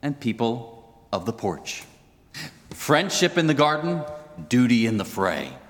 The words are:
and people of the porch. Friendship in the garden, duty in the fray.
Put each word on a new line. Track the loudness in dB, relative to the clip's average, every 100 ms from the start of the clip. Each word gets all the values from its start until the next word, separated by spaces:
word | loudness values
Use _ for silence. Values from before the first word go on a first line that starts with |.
and | -6 -4
people | -4 0 -2 -2 -8 -20 -20 -20 _
of | -4 -4
the |
porch. | -4 -4 -4 -8 -12 -14 -20 _ _ _ -16 -16 -18 -20
Friendship | -12 2 4 4 2 2 2
in | 2
the |
garden, | 4 4 4 -2 -4 -6 -12 -16 -18 0
duty | 4 6 4 4
in | 0
the |
fray. | -4 0 0 0 -6 -12 -20